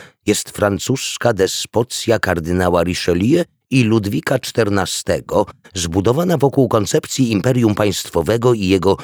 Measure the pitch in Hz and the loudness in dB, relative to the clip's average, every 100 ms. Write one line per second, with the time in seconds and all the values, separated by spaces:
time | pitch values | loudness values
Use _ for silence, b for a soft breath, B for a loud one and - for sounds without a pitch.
0 | B B - 104 - - 104 98 - 131 | B B -2 -2 -2 -2 -2 0 -2 -4
1 | - - 120 104 92 - - - 120 - | -4 -4 -2 0 0 -2 -4 -2 -2 -4
2 | - 110 - 85 80 90 90 87 85 87 | -2 0 0 -2 0 0 2 2 0 -2
3 | - 87 107 165 170 _ - 131 113 110 | 0 0 2 0 -2 _ -2 0 2 2
4 | 101 131 - 135 - - 107 101 90 - | 0 -4 -2 -4 -4 -2 0 0 -2 -4
5 | - 85 - 85 101 - B 92 85 87 | -4 -4 -2 -2 -2 -4 B -6 -2 0
6 | 98 131 180 165 139 135 127 117 101 156 | 0 0 0 2 2 2 2 2 0 -2
7 | - - 123 104 123 123 113 104 107 90 | -2 -2 0 2 0 2 2 2 0 -2
8 | - 87 78 117 123 117 92 92 87 95 | -4 -2 0 2 2 2 2 2 2 0